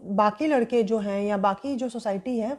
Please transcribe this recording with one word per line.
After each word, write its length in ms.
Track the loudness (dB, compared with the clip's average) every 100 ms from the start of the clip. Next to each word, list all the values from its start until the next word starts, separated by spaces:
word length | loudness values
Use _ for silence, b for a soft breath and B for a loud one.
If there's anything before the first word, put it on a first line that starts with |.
| -2
बाकी 420 | 2 2 2 2
लड़के 360 | 2 2 2
जो 140 | 2 0
हैं 260 | 0 -2
या 140 | 0 2
बाकी 380 | 0 0 -4 -4
जो 140 | -4
सोसाइटी 500 | -4 -4 -4 -2 -2
है 180 | -2